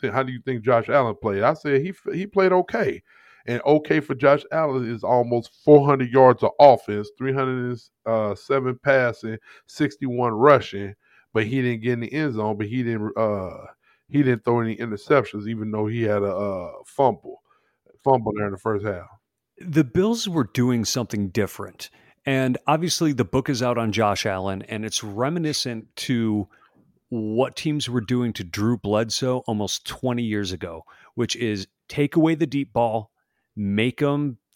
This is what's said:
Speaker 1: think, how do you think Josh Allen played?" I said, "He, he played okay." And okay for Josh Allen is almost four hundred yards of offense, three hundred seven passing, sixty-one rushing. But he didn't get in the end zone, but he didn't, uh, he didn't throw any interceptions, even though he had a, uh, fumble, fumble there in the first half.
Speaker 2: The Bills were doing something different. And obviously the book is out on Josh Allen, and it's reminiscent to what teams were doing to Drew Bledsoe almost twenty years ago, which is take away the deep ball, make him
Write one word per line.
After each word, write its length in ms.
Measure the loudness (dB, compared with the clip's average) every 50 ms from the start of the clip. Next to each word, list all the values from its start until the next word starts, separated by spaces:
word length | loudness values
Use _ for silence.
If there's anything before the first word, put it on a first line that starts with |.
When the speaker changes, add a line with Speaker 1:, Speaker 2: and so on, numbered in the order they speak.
Speaker 1:
think, 120 | -6 -4 -2
how 100 | -2 -2
do 100 | -2 -6
you 80 | -8 -6
think 180 | -6 -6 -4 0
Josh 260 | 2 2 2 2 2
Allen 260 | 2 2 2 2 -2 -4
played?" 220 | -4 -2 -2 2 2
I 120 | 0 0
said, 260 | 0 -2 0 0 0
"He, 140 | 0 -2 -8 -10 _ -8 -6
he 140 | -6 -6
played 260 | -4 0 2 2 4 4
okay." 500 | 2 0 0 -2 -2 -2 -2 -4 -6 _ _ _ _ _ _ _ _ _
And 160 | -6 -6 -2 4
okay 360 | 4 4 4 4 2 0 0
for 140 | 0 -2 -4
Josh 280 | 2 4 4 4 4 2 -4 -2
Allen 400 | -2 0 0 0 -2 -4 -4 -6
is 100 | -6 0
almost 600 | 2 2 2 2 2 0 -2 -2 -4 _ _ _
four 220 | 8 8 8 10
hundred 240 | 6 2 2 2 2
yards 320 | 6 8 8 8 8 6 2
of 80 | -2 6 8
offense, 480 | 10 10 10 8 2 -4 -4 -4 -4 -6 -10
three 160 | _ -4 -4 -2
hundred 460 | -2 -2 -2 -2 -4 -4 -6 -8 -8 -12 _ _ _ _ -2 -2 0 0 -2 -4
seven 420 | -6 -4 -2 -2 0 0 -2 -4 -4 _
passing, 560 | 2 2 4 4 2 -2 -4 -8 -10 -10 -10 _ -20 -20 -20 _
sixty-one 680 | _ -4 -2 -2 -2 -2 _ -8 -6 -2 0 0 0 2
rushing. 600 | 4 6 6 6 6 4 -2 -10 -10 -10 -10 -12 _ _ _ _ _ _ _ _
But 140 | -2 -2
he 160 | 0 -2 -2 -2
didn't 200 | -2 -2 -2 -2
get 100 | -4 -2
in 60 | -2
the 120 | -4 -6 -4
end 220 | -4 -4 -2 -2
zone, 220 | -2 -2 -2 -2
but 100 | -4 -6
he 160 | -4 -4 -4 -4
didn't, 300 | -2 -2 -4 -4 -4 -2
uh, 500 | -2 -2 -2 -2 -4 -6 -8 -10 -14 -18 -20 -20 _ _ _ _ _ _ _
he 140 | 0 2 4
didn't 220 | 4 2 0 2
throw 160 | 0 2 2
any 160 | 2 -2 -4
interceptions, 680 | -6 -6 -8 -8 -10 -2 2 2 2 2 0 -8 -10 -8
even 240 | -8 -8 -6 -6 -6
though 160 | -4 -4 -4
he 160 | -4 -2 -2 -2
had 200 | 0 0 0 0
a, 120 | -2 -2
uh, 380 | -2 -4 -4 -6 -6 -8 -10 -14 -16 -20
fumble, 560 | -18 -2 0 2 2 2 -2 _ -18 -20 -20 _ _ _ _ _ _ _ _ _ _ _ _ _
fumble 300 | 2 2 2 0 -4 -4
there 100 | -4 -4
in 60 | -4 -4
the 60 | -6
first 260 | -4 -4 -4 -2 -4
half. 220 | -6 -8 -8 -12 -18 -20 _ _ _ _ _ _ _ _ -18
Speaker 2:
The 260 | -12 -2 0 0 0
Bills 440 | 2 0 0 0 2 0 -2 -4 -4
were 200 | -2 -2 -2 -2 _
doing 320 | 0 0 2 2 0 0
something 440 | -2 -4 -4 -4 -4 -4 -4 -4 -2
different. 640 | -2 -2 -2 -2 -4 -12 -14 -16 -14 _ -20 -20 _ _ _ _ _ _ _
And 320 | -2 0 0 0 0 -2 -2 0
obviously 460 | 0 0 0 0 -2 -2 0 0 0 0
the 140 | 0 -2
book 240 | 0 0 -2 -2 -2
is 120 | -4 -2 -2
out 160 | -2 -2 0
on 140 | -2 -2 0
Josh 340 | 0 0 0 0 0 -2
Allen, 360 | -4 -4 -4 -4 -4 -6 -6 -8
and 220 | -10 -10 -8 -8
it's 200 | -6 -8 -8 -8
reminiscent 920 | -8 -6 -4 -4 -2 -2 -4 -4 -4 -4 -4 -6 -6 -8 -10 -12 _ _
to 520 | -12 -4 -2 -2 0 0 0 -2 -2 -4 -6 _ _ _ _ _ _ _ _ _ _ _ _
what 460 | -8 -6 -6 -4 0 0 -2 -2 -2
teams 320 | -6 -4 -4 -2 -2 -4 -2
were 120 | -4 -4
doing 320 | -2 0 -2 -2 0 -2 -4
to 100 | -6 -10
Drew 320 | -10 -6 -2 0 0 0
Bledsoe 640 | -2 -2 -2 0 0 0 -2 -4 -4 -2 -2 -4 -4 -4
almost 400 | -4 -4 -4 -4 -6 -8 -10 -10
twenty 380 | -12 -12 -6 -4 -4 -4 -2 -4
years 280 | -4 -4 -4 -4 -6 -8
ago, 320 | -8 -10 -12 -12 -14 -18 _ -20 _ -20 _ _
which 200 | -4 -4 -4 -4
is 300 | -4 -4 -4 -4 -4 -8 -12 _ _ _ _
take 280 | -4 -4 -2 0 2
away 180 | 2 2 4 2
the 120 | 0 -2
deep 260 | -2 -2 -4 -6 -2 _
ball, 360 | 0 0 0 0 -4 -6 -8 _ _ _ _ _ _ _ _ _ -6
make 420 | -4 -2 0 0 0 0 0 0
him 380 | -2 0 0 0 -2 -4 -6 -8 _ _ _